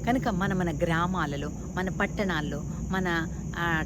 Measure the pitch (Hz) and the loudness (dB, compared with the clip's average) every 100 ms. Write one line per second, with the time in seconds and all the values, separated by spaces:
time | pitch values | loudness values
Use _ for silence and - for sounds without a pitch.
0 | - 254 240 185 196 185 175 147 170 165 | 0 2 2 2 2 2 0 2 2 4
1 | 180 185 151 143 147 - - - 185 - | 2 2 0 -2 -4 -6 -6 -2 -2 0
2 | 202 - 196 160 147 143 - - - 190 | -2 0 0 0 0 -4 -4 -4 -2 0
3 | 185 170 165 - - - 170 165 | 2 0 0 -4 -6 -2 0 0